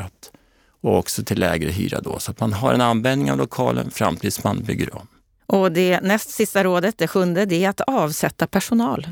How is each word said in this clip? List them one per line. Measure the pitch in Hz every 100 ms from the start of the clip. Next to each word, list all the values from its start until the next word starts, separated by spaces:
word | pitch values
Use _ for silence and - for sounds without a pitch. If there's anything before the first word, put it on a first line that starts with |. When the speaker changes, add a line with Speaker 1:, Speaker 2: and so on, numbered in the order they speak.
| 92
Speaker 1:
att, | _ - - _ _ _ _
och | - 98
också | - -
till | 110 101
lägre | 92 82 76
hyra | 92 90 -
då. | - -
Så | -
att | -
man | 113
har | 101 127
en | 123
användning | 120 113 123 135 139
av | 135
lokalen | 131 - 123 123 -
fram | - 98 80
tills | 101 -
man | 104 92
bygger | 107 - - -
om. | - _ _ _ -
Speaker 2:
Och | 196 190
det | 165 180 180
näst | 185 214 -
sista | - 175 196
rådet, | 190 180 185 -
det | 160
sjunde, | 196 180 170
det | 202 170
är | 190
att | 202
avsätta | - 254 156 156 156 - 165
personal. | 196 - 233 233 127 156